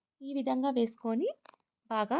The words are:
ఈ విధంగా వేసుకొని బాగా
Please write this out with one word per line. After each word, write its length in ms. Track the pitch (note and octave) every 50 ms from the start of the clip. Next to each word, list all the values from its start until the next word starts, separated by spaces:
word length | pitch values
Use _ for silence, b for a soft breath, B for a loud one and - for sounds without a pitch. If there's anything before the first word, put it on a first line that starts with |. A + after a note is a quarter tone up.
| _ _ _ -
ఈ 100 | C#4 C4+ C#4+
విధంగా 360 | C#4 A#3+ C4 B3+ B3+ C4 C#4
వేసుకొని 580 | C4 B3 A#3 A3+ A3+ - - A3+ A3+ A#3 F4 B4+ D#5 _ _ - - _ _ _ _ _ _ -
బాగా 280 | A3+ A3 G#3+ G#3+ A#3+